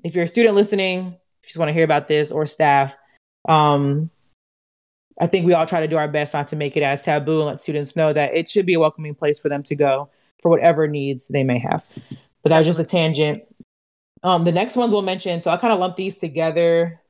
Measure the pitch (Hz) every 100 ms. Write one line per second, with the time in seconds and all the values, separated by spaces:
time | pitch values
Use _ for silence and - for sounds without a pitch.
0 | 170 180 170 - 226 202 208 202 190 185
1 | 185 175 _ _ - 165 156 160 160 147
2 | 147 151 147 156 151 - 151 139 139 -
3 | _ _ _ _ - 156 151 143 139 143
4 | 160 _ _ _ _ _ _ _ _ _
5 | _ - 170 190 175 170 165 175 156 160
6 | 151 147 147 147 143 156 147 151 143 139
7 | - 151 139 160 147 147 - 147 139 165
8 | 156 151 180 165 170 208 175 165 156 160
9 | 151 147 151 147 147 143 143 147 139 135
10 | 143 _ _ _ 170 170 170 156 151 147
11 | 139 131 - 147 131 123 120 - - -
12 | - - _ _ 156 160 160 165 160 180
13 | 160 147 151 214 - _ - _ _ _
14 | _ _ 180 175 170 170 233 247 233 208
15 | 190 185 196 170 170 170 240 202 180 180
16 | 190 190 165 139 160 156 170 170 170 165
17 | _